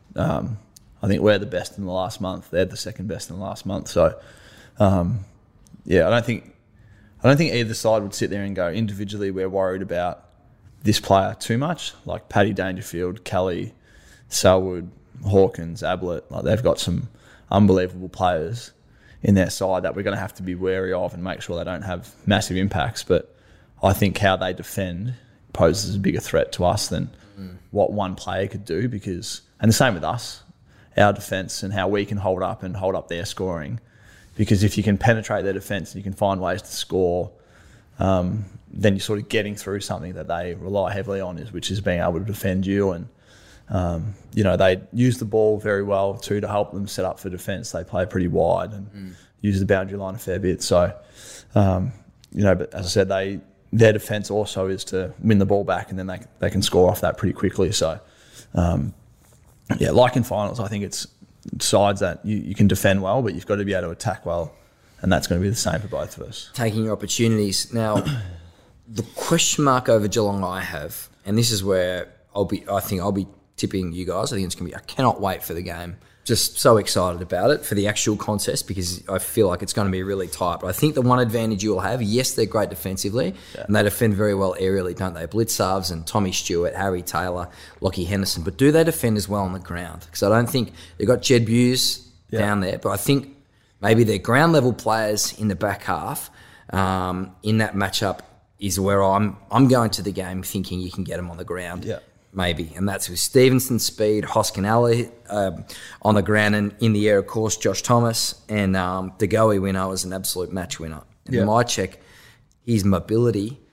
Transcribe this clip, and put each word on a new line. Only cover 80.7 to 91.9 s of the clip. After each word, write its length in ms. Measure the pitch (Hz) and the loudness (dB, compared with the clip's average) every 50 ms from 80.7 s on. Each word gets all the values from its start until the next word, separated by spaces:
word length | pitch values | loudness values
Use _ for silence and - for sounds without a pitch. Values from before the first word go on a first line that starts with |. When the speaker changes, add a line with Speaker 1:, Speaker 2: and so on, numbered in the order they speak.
Speaker 2:
think 220 | 98 - 147 156 147 | 0 0 0 2 2
the 80 | 139 | 2
one 160 | 120 123 123 127 | 4 4 4 4
advantage 440 | 123 113 110 117 113 110 110 95 107 | 4 2 2 0 0 0 -2 0 0
you'll 160 | 107 98 92 | 0 0 0
have, 200 | 95 95 120 131 113 | 0 -2 -2 -2 -2
yes, 300 | 101 110 123 131 - - | 0 0 0 0 0 0
they're 120 | - 113 | 0 -2
great 240 | - - 107 98 90 | 0 0 0 0 0
defensively, 640 | 98 - - 95 95 95 - 104 101 127 - 190 190 - - - - | -4 -6 -6 -6 -4 -4 -4 -4 -2 -2 -2 -2 -6 -8 -16 -18 -14
Speaker 1:
Yeah. 80 | - - | -12 -2
Speaker 2:
and 100 | - 104 | 0 2
they 60 | 107 | 2
defend 320 | 101 104 - - 120 113 98 | 4 2 2 2 2 2 2
very 220 | 95 107 104 101 | 2 2 2 2
well 200 | 98 98 92 90 90 | 2 0 0 0 0
aerially, 340 | 95 92 98 98 90 90 82 | 0 2 2 0 0 -2 -4
don't 200 | - 95 92 87 | -4 -4 -6 -4
they? 100 | 80 82 | -6 -8
Blicavs 640 | 80 98 110 113 113 - - 101 92 95 98 90 - | -4 -2 0 0 0 0 0 0 0 0 -2 -2 -4
and 140 | 87 80 80 | -6 -6 -6
Tommy 260 | - - 107 98 92 | -2 0 0 0 0
Stewart, 440 | 87 - - - 90 85 87 80 - | 0 -2 -2 -2 0 0 0 0 -2
Harry 260 | 95 98 98 92 90 | -2 -2 -2 -2 -2
Taylor, 460 | 87 - - 80 90 92 87 90 87 - - - - - - - | -4 -4 -4 -2 -2 -2 -4 -6 -8 -10 -12 -18 -20 -20 -10 -4
Lachie 240 | - 95 87 95 87 | -4 -4 -2 -2 -2
Henderson. 380 | 90 101 98 95 - - 85 80 | -2 0 0 0 -2 -2 -4 -4
But 120 | 98 82 | -6 0
do 140 | - 131 147 | 4 4 6
they 120 | 151 160 160 | 6 6 4
defend 340 | 160 - - - 117 107 | 4 2 0 0 0 0
as 100 | 104 90 | 0 0
well 140 | 95 104 101 | -2 -2 -2
on 120 | 95 90 92 | -2 -2 -4
the 60 | 90 | -8
ground? 460 | - - 87 87 87 82 80 87 - - | -8 -10 -10 -8 -8 -10 -12 -14 -16 -12
'Cause 100 | - - | -4 0
I 80 | 107 98 | 2 4
don't 180 | 110 117 120 117 | 4 4 4 2
think, 240 | - 131 110 - - - - - - - | 0 -2 -2 -2 -6 -14 -20 -20 -6 -2
they've 80 | 104 | 2
got 160 | 101 123 120 - | 2 2 2 4
Jed 240 | - 127 120 117 104 | 4 4 4 4 4
Hughes 520 | 117 120 123 123 127 123 - - | 4 4 4 4 4 2 0 0